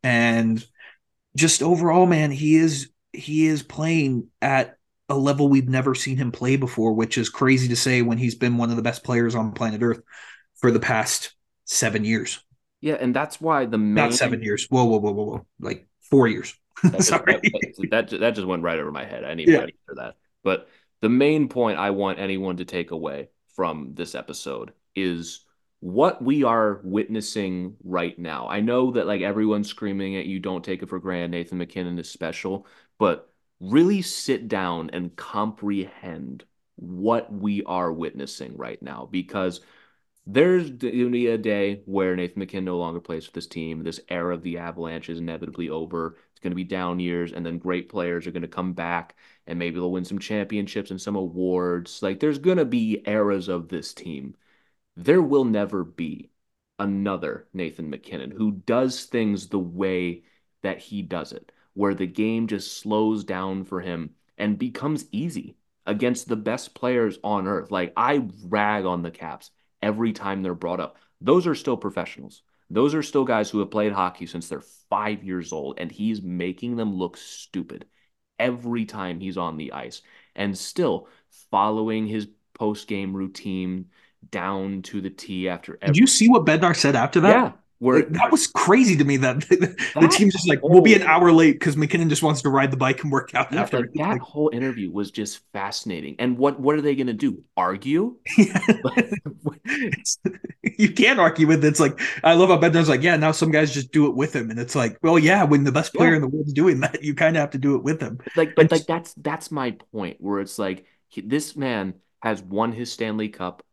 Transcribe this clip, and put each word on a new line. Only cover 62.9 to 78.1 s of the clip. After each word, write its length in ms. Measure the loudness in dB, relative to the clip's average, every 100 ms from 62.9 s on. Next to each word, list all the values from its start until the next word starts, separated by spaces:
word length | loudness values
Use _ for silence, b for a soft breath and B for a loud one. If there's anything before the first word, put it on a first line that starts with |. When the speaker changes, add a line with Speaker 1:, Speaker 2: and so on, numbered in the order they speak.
| 0 0 -2
Speaker 2:
down 400 | -6 -6 -6 -8
for 160 | -8 -10
him 300 | -8 -8 -10 _ _ -6
and 200 | -4 -2
becomes 480 | -6 -6 -6 -6 -6
easy 460 | -8 -6 -8 -14 _ _ _ -8
against 420 | -2 -2 -4 -6
the 80 | -6
best 380 | -4 -6 -10
players 440 | -6 -2 0 0 -2
on 240 | -4 -2 -2
earth. 220 | -4 -4
Like, 200 | -4 -4 -2
I 320 | 0 0 -2 -12
rag 400 | -4 0 0 0
on 180 | -2 -4
the 80 | -6
Caps 400 | -10 -14 -14 -18 _ _ _
every 300 | -4 -2 -4
time 300 | -4 -6 -4
they're 120 | -6
brought 240 | -6 -6 -6
up. 160 | -8 _ _ _
Those 260 | 2 2 2
are 80 | -4
still 200 | -4 -4
professionals. 680 | -4 -6 -8 -12 -20 -20 _ _ _
Those 240 | 0 2
are 80 | 0
still 220 | -2 -2
guys 260 | 0 0 0
who 80 | -2
have 120 | -2
played 220 | -2 -2
hockey 340 | 0 -2 -4 -12
since 220 | -12 -10
they're 120 | -12
five 640 | -14 _ _ -4 -4 -8
years 280 | -8 -8 -8
old, 260 | -10 -10 -10
and 120 | -14
he's 320 | -6 -4 -4
making 540 | -6 -6 -6 -8 -8 -6
them 180 | -4
look 220 | -4 -6 -8
stupid 720 | -20 -20 -12 -10 -10 -14 -20 _ _